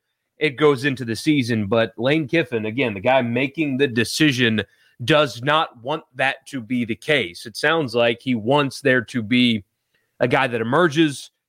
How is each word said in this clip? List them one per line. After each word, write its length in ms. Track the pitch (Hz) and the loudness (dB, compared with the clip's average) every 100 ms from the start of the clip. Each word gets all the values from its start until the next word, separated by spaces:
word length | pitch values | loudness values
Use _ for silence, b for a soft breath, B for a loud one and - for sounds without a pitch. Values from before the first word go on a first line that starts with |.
| _ _ _ - | _ _ _ -4
it 140 | 156 | -4
goes 340 | 123 151 139 143 | 2 4 4 0
into 180 | 127 | -2
the 120 | 120 110 | -4 -4
season, 520 | 156 151 120 113 101 | 0 0 2 0 2
but 240 | 117 113 - | 2 0 0
Lane 280 | 120 156 151 | 0 0 0
Kiffin, 400 | 165 160 117 107 | -2 0 -4 -4
again, 260 | 113 127 | -2 -4
the 80 | 98 | -2
guy 200 | 120 135 | 2 2
making 560 | 120 120 139 151 147 131 | 2 -2 -2 -2 -4 0
the 100 | 143 | 0
decision, 760 | 120 113 - 156 123 120 110 101 b b b | 0 -2 2 2 2 0 0 -4 b b b
does 400 | 117 151 147 113 | 0 2 2 -2
not 400 | 127 156 160 120 | 0 0 0 -6
want 200 | 117 160 - | -8 -8 -8
that 320 | 131 135 - - | -4 -4 -4 -10
to 140 | 139 | -10
be 240 | 110 123 113 | -6 -4 -4
the 100 | 110 | -6
case. 500 | - 147 92 85 120 | -2 -2 -2 -8 -16
It 120 | - | -4
sounds 360 | 147 165 139 | 0 0 0
like 280 | 117 117 120 | 2 0 0
he 120 | - | -2
wants 460 | 120 107 143 139 - | -2 2 2 0 -2
there 220 | 135 127 | 0 0
to 200 | 113 - | 0 -6
be 440 | 104 123 123 110 - _ _ _ _ - | 0 2 2 0 -4 _ _ _ _ -4
a 60 | 127 | 0
guy 200 | 139 131 | 2 0
that 140 | 117 | -2
emerges, 720 | 113 143 175 143 160 131 - _ | 0 2 2 4 0 0 -14 _